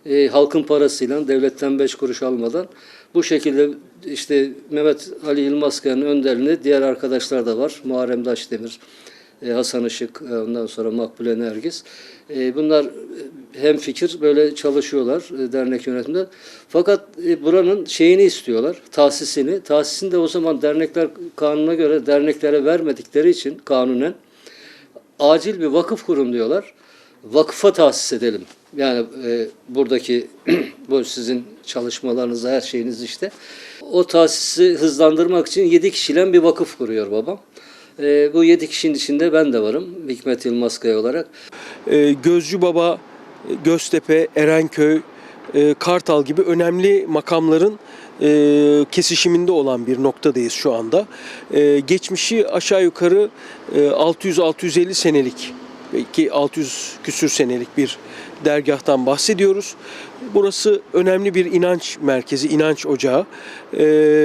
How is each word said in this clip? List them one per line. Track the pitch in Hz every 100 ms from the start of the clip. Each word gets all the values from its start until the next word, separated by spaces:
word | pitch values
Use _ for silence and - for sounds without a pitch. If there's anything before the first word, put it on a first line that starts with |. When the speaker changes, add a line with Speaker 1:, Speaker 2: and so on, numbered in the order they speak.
| 156
Speaker 1:
E, | 143 139
halkın | 131 147 160
parasıyla, | 147 147 143 - 123 143 143
devletten | 135 131 135 139 139
beş | 135
kuruş | - 131 120
almadan | 131 123 117 160 180 - - - _
bu | 175
şekilde | - 156 151 139 147 143 - - -
işte | 139 - 143 139 131 -
Mehmet | 147 151 147 - - 151
Ali | 143
Yılmazkaya'nın | 139 147 147 143 139 131 143
önderliğinde | 143 135 120 139 165
diğer | 139 139
arkadaşlar | 135 127 131 127 - 131 117
da | 113
var. | 147 -
Muharrem | 127 127 127 123
Daşdemir, | 123 117 - 113 113 - - - - - _ _ 123
e, |
Hasan | 117 120 123
Işık, | 117 - 117 - 123
e, | 117
ondan | 110 120 110
sonra | - 113
Makbule | 117 113 - 117 113
Nergis. | 117 107 156 - - - - - _
E, | 139 127
bunlar, | 131 156 156
e, | 143 - - - - - - 135
hemfikir | 147 151 147 127 175 165
böyle | 151 147 151
çalışıyorlar, | 147 147 143 143 143 123 156 170 131
e, | 127
dernek | 135 127 123 131
yönetiminde. | 127 120 175 185 - - - _
Fakat, | 165 175 202 - 156 175
e, | 165
buranın | 147 185 175 202
şeyini | 165 - 165 185
istiyorlar, | 196 - - 113 131 - -
tahsisini. | - 143 143 143 - 135 190
Tahsisini | - 147 147 - 196
de | 180
o | 165
zaman | 180 165 143
dernekler | 147 151 156 170 160 - 170 -
kanuna | 151 151 156
göre | 165 151 151 143
derneklere | 143 151 147 147 147
vermedikleri | 139 170 160 123 - 147 165
için | 175 135 156
kanunen | - 135 127 123 147 196 _ _ - - - - _ - _ _
acil | 147 160 175 190
bir | 156
vakıf | 151 170 226 -
kurun | 151 127
diyorlar. | 120 113 175 - _ _ _ _ _
Vakıfa | 110 131 151 - 202
tahsis | 190 151 127 -
edelim. | 120 117 104 92 - _ 143
Yani, | 135 123 117 131 123
e, | 117 110 - -
buradaki | 127 127 127 - 120 - - -
<clears throat> | 175 131 - -
bu | 135
sizin | 117 - 117 127 113 107 -
çalışmalarınız, | 127 120 117 131 120 123 117
her | 120 131
şeyiniz | 120 123 117 113
işte. | 120 - - - - - - - -
O | 180 175
tahsisi | 165 165 - - - 180
hızlandırmak | 165 156 139 160 156 170 180 156
için | 185
yedi | 180 170 190
kişiyle | - - 147 190
bir | 175
vakıf | 165 160 156 -
kuruyor | 120 110 101
babam. | 107 123 202 - - - - - -
E, | 143 147 147
bu | 160
yedi | 165 170 160
kişinin | - 160
içinde | 143 - 143 165
ben | 156 151
de | 120
varım | 107 131 180 180 151
Hikmet | 120 135 120 127
Yılmazkaya | 120 120 113 117 110
olarak. | 113 151 160 - - - - - -
Speaker 2:
E, | 147 147
Gözcü | 139 143 175 151 190
Baba, | 180 165 170 175 - - - - - -
Göztepe, | 156 165 - 160 - 160 160 -
Erenköy, | 151 160 160 - 151 156 - - - - -
e, | 143 147 143
Kartal | 175 175 165 151
gibi | 139 151
önemli | 185 170 170 180 190 196 190
makamların, | 151 - 165 160 160 196 214 - - - -
e, | 147 151 147 147 147 147 143
kesişiminde | - - 165 175 170 175
olan | 170 135 123 117
bir | 127
noktadayız | 135 - 151 127 117
şu | - 147
anda. | 117 113 165 208 - - - -
E, | 147 147 143
geçmişi | 139 180 - 185 - 226 202
aşağı | 180 - 196
yukarı, | 180 - 175 190 208 - - - - 147
e, | 143
altı | 139 156 165 190
yüz | 165
altı | 165 156 180
yüz | 156
elli | 175
senelik, | 190 170 147 127 - - - - - -
belki | 117 120 - 156
altı | 143 143 -
yüz | 139 - - -
küsür | - - 151
senelik | - 131 123 120 -
bir | 135 - - - - -
dergahtan | 147 147 143 139 - 139 127
bahsediyoruz. | 139 - 196 196 190 - - - - - - 254
Burası | 202 196 - 214 202 -
önemli | 165 180 185 202
bir | 185 175
inanç | 175 180 175 - -
merkezi, | 143 131 - 139 143
inanç | 151 156 147 156
ocağı. | 135 135 131 196 - - - - -
E, | 151 151 151 151